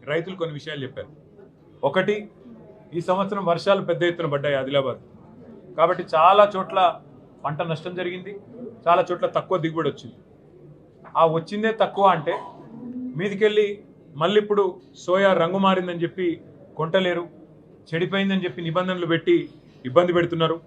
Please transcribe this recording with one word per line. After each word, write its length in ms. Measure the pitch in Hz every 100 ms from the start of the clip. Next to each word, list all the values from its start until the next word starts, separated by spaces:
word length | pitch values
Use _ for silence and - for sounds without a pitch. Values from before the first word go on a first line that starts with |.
| 120
రైతులు 280 | 156 170 185
కొన్ని 180 | 165
విషయాలు 300 | 147 147 147
చెప్పారు. 240 | 127 - - - - - - _ - -
ఒకటి, 460 | 139 147 190 208 208 - - - - - -
ఈ 80 | 160
సంవత్సరం 440 | 165 185 196 202 170
వర్షాలు 360 | 170 180 196
పెద్ద 220 | - 160
ఎత్తున 220 | 175 170 160
పడ్డాయి 300 | 143 143 139
ఆదిలాబాద్, 420 | 135 139 131 110 - - - - - - - -
కాబట్టి 260 | 165 180 175 160
చాలా 360 | 165 202 202 196
చోట్ల 440 | 185 190 180 160 - - - - -
పంట 160 | 151
నష్టం 340 | 170 156 180 180
జరిగింది, 420 | 180 185 180 202 - - - - -
చాలా 180 | 180 175
చోట్ల 160 | 175 175
తక్కువ 300 | 170 147 185
దిగుబడి 320 | 160 160 147
వచ్చింది. 260 | - 120 - - - - - - - - - - 143
ఆ 100 | 165
వచ్చిందే 440 | 160 160 208 220 220
తక్కువ 240 | 190 - 202
అంటే 300 | 170 151 185 - - - - - 247 254 143
మీదికెళ్ళి 600 | 196 196 214 214 208 202 - - - 143
మళ్ళీ 260 | 170 208
ఇప్పుడు 340 | 208 208 190 180 - -
సోయా 360 | - 185 196
రంగు 240 | 185 165 190
మారిందని 460 | 190 185 180 170
చెప్పి 380 | 165 - 180 160 - - - -
కొంటలేరు, 500 | 160 190 185 175 170 - - - - - -
చెడిపోయిందని 500 | 160 175 196 196 190
చెప్పి 180 | 175 -
నిబంధనలు 440 | 165 160 185 180 170
పెట్టి 440 | 165 165 170 147 - - - 127
ఇబ్బంది 280 | 131 180
పెడుతున్నారు 460 | 175 165 165 160 165